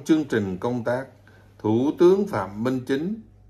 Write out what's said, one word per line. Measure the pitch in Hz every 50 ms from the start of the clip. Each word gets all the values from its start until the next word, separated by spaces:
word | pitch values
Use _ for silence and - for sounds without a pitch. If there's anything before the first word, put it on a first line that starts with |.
| 135
chương | - 160 156 151
trình | - 127 113 101 95 92 90
công | - 120 123 123 113
tác, | 120 120 127 135 - - _ _ - - - - - - -
Thủ | - 107 110 117 131 151 156 -
tướng | 175 175 190 202 208
Phạm | 196 - 110 95 95 101 104 117
Minh | 131 131 127 123
Chính | - 135 139 160 190 220 226 - - - - - -